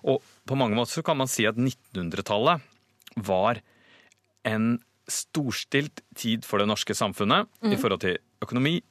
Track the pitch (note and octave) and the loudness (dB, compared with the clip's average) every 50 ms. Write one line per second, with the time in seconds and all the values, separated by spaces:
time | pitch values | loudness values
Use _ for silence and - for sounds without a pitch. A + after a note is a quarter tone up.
0 | - - C3 - - - - _ - - C3 C#3 B2+ G#2+ G#2+ A#2+ A#2 - - E3 | 0 0 0 0 -2 -10 -20 _ -6 -4 0 2 2 2 2 0 0 -2 -4 -4
1 | - E3+ D#3 C3+ C3 B2+ - - G#2+ G#2+ A2 A#2+ B2+ C3+ - _ _ _ - F#2 | 0 0 0 0 0 -2 0 2 2 2 2 2 0 0 -2 _ _ _ -8 -6
2 | F2 E2 D#2+ G2 - - G#2 G#2 B2 D#3+ F3 C#3+ - _ _ _ _ _ _ _ | -6 -4 -4 -6 -2 0 0 2 4 2 2 2 -4 _ _ _ _ _ _ _
3 | _ - - A#2 G2 G2 F#2+ F#2 G2+ A2+ A#2+ A2 _ _ _ _ _ _ - - | _ -10 -10 -8 -2 0 2 2 4 2 0 -2 _ _ _ _ _ _ -20 -20
4 | _ _ _ _ _ _ _ _ - A2 A2 G#2+ A2 A#2 A#2+ - _ _ _ _ | _ _ _ _ _ _ _ _ -4 -2 0 2 2 2 0 0 _ _ _ _
5 | _ - - - - _ - D#3+ C#3+ A#2+ - - - - - C#3 D3 D3 _ - | _ -8 -8 -8 -8 _ -4 -2 -2 -2 -4 -4 -6 0 0 0 0 0 _ -18
6 | _ _ - - - A2+ A#2 A2 - - G#2 G2+ G#2 G#2+ G#2 - - - G2+ - | _ _ -14 -6 -2 -2 -2 -2 -2 -2 0 2 2 2 0 -2 -2 -4 -2 -2
7 | A2+ G2 F#2 - G#2 G#2+ D3+ G3 A3 _ _ - A3+ G#3+ G3+ - - G#2 F#2+ E2 | -2 -2 -2 -2 2 2 2 2 2 _ _ -4 -2 0 0 2 2 0 0 0
8 | - F#2 F2 - _ _ _ - - - A#2+ B2+ C3 D#3 F3 F3 - _ | 0 -2 -2 -2 _ _ _ -12 -8 -4 -2 0 0 2 0 -2 -4 _